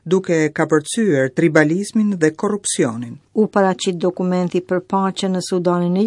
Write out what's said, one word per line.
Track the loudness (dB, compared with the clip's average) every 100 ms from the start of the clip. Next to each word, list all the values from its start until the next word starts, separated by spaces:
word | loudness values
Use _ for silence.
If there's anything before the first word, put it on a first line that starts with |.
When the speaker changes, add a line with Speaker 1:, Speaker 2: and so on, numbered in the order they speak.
Speaker 1:
duke | -2 -2 0 0 0
kapërcyer | -2 0 0 0 -2 0 2 0 2
tribalizmin | 4 4 4 2 -2 0 0 2
dhe | 0
korrupsionin. | 0 -4 -4 -4 -2 -2 -2 -10 -14 _
Speaker 2:
U | -2 0
paraqit | 2 2 0 -4 -2
dokumenti | -2 -2 -2 0 0 -2
për | -2 -4 -2
paqe | -2 -2 -2 -4
në | -4
Sudanin | -2 -2 0 0 0
e | 0